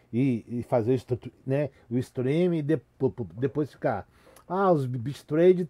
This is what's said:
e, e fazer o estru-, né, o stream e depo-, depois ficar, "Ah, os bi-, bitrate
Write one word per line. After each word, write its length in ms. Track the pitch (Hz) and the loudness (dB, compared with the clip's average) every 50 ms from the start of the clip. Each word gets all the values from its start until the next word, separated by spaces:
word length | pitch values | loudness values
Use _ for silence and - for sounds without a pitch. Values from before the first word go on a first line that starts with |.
| _ _ - | _ _ -2
e, 320 | 117 139 135 120 107 - | 0 0 2 0 -2 -4
e 160 | - 117 120 107 | -8 -8 -8 -4
fazer 280 | - 135 123 107 117 | 0 0 0 2 2
o 40 | 131 | 0
estru-, 360 | 117 - - 123 - - 120 - _ _ | 0 0 -4 -6 -6 -6 -14 -18 _ _
né, 240 | 131 135 143 151 - - _ _ - | -2 -2 -2 -2 -4 -8 _ _ -4
o 80 | 117 | -4
stream 560 | 131 120 - _ 131 123 131 147 165 180 180 170 | -4 -4 -4 _ -4 -2 0 0 2 2 0 0
e 80 | 160 | -2
depo-, 680 | 143 143 160 131 - _ _ _ 135 127 - - 113 82 82 | 0 0 -2 -2 -2 _ _ _ -2 -2 -2 -4 -10 -10 -6
depois 380 | 113 135 135 - 143 151 - | -6 -6 -4 -2 -4 -4 -4
ficar, 360 | - - - 143 113 95 - - _ _ _ - - - _ | -6 -4 -4 -2 -2 -4 -8 -12 _ _ _ -20 -20 -20 _
"Ah, 240 | - 175 190 196 190 | -6 -2 0 2 4
os 140 | 175 147 131 | 4 2 2
bi-, 120 | 123 127 127 | -2 -4 -6
bitrate 680 | 110 143 139 - - - 139 160 170 185 185 175 180 | -6 -8 -8 -10 -8 -4 0 4 6 6 6 4 0